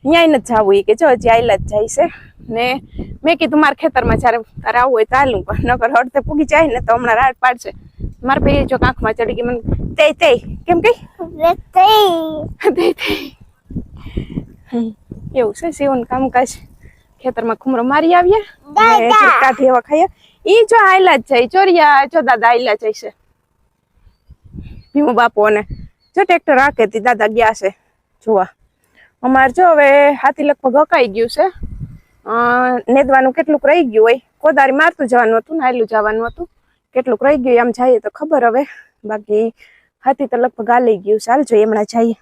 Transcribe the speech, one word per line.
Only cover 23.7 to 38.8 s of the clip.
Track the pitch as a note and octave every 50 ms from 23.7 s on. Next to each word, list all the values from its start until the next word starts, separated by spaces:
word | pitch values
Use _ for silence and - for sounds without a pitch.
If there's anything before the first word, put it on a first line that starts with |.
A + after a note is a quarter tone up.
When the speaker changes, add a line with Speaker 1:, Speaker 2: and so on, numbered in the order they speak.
| _ _ _ _ _ _ _ _ _ _ _ _ - _ _ - - - - - - - - _ _
Speaker 1:
ભીમો | C#4+ D4 C#4 A#3+
બાપુ | A3+ A#3+ A#3 _ -
અને | G#3 G#3+ G#3+ G#3 G#3 - - - - - _ _ _ _ _
જો | F4 G4+
ટ્રેક્ટર | F4+ F4+ E4+ _ - D4 B3+
હાકે | C4+ C#4+ C#4+ - A3+ G3+
તી | - A3
દાદા | G3+ B3 B3 G3+ G#3+ G#3
ગયા | A3 A3+ A#3 A3 A3+
છે | - G3+ F#3+ G3 _ _ _ _ _ _ _ _ _ _
જોવા. | - A3 A3 F#3+ - _ _ _ _ _ _ _ _ _ _ _ _ _ _ -
અમારે | B3 C4 C4+ C4 C4+
જો | C4 - F#4 F4
હવે | E4 D4 C#4+ C#4 C#4 C#4+ C#4+ C#4+ C#4+
હાથી | B3+ - C4+ C#4+ - D4
લગભગ | C#4+ D4 _ - C4 A#3 C#4
હકાઈ | D#4 - - D#4+ B3+ A#3
ગયું | F#3+ G#3+ A#3 A#3+
છે. | - - D#4+ F#4+ F4+ - - - - - - - - - _ _ _ _ _
અ, | G3+ G#3+ A#3 A#3+ A#3+ A#3+ B3 B3+ B3+ B3+ B3 - -
નેદવાનું | A#3 C#4 C#4+ B3+ C4+ C4 C4 C4 B3+
કેટલુંક | - D#4+ D#4 D4+ D4 -
રહી | C#4+ D4 F4 E4
ગયું | B3+ G#3 A3 G#3+
હોય, | A#3 A#3 C4+ _ _ _ _
કોદાળી | - D4+ D#4+ C4+ C#4 C4+
મારતું | C4 C#4 D#4 E4+ E4+ _ D4+ A#3
જવાનું | A#3+ A#3+ A#3+ A3 A3+ A3+
હતું | A3+ _ D#4 D#4+
ને | C#4
હાલ્યું | B3+ B3 B3 A3+ G#3+
જવાનું | A3+ A3 G#3 G#3+ G#3+ A3 A3+ A#3
હતું, | - - F4 - _ _ _ _ _ _ _ _ _
કેટલુંક | B3+ B3+ B3+ A#3+ G#3 -
રહી | C#4 D4 D4
ગયું | B3 C4 B3 A#3+
આમ | A#3+ A#3+
જઈએ | A3+ - B3 C4 B3+ A3
તો | - G#3
ખબર | _ - D4+ D#4 D#4+ C#4+ A#3+
હવે. | A#3 A3 B3+ C#4+ - - -